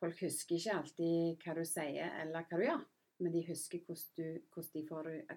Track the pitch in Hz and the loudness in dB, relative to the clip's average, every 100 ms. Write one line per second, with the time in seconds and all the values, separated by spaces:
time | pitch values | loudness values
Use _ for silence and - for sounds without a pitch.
0 | 170 170 170 - - 170 220 190 143 - | -2 0 -2 -2 0 0 2 0 0 0
1 | 170 165 170 165 170 160 165 - 147 147 | 4 6 4 2 -2 -2 -2 -2 -2 0
2 | 170 - 160 165 165 170 240 330 - _ | -2 -2 -2 -4 0 4 4 4 -2 _
3 | _ - 175 165 165 156 - 175 - 165 | _ -2 2 2 0 -4 -4 -6 -6 -10
4 | - - 160 165 - - 165 156 156 160 | -8 -6 -4 -6 -8 -10 -6 -6 -4 -4
5 | 160 160 - | -4 -6 -8